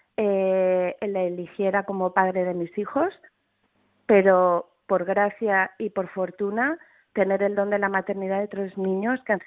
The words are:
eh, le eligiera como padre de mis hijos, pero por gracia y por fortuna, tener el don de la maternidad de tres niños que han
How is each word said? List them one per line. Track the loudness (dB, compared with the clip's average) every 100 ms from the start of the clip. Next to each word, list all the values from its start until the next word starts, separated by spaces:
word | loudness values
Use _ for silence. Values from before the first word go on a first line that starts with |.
| _ -4
eh, | 0 0 2 2 2 2 -2 -4
le | -6 -2 -4
eligiera | -4 -8 -4 0 0
como | -2 -2 0
padre | 2 2 0
de | -2
mis | -2 -6 -6
hijos, | -4 -2 -2 -4 -20 _ _ _ _ _ _ _ 2
pero | 6 6 6 4 2 -2 _ -2
por | -2 0
gracia | 0 0 0 0 0 0 -4
y | -6
por | -6 -6
fortuna, | -6 -6 -4 -4 -2 -2 -4 _ _ _
tener | 0 2 2
el | 0 0
don | 0
de | 0
la | 0
maternidad | -2 -2 -4 -4 -4
de | -4
tres | -6 -8 -4
niños | -2 -2 -2 -4 -2
que |
han | -4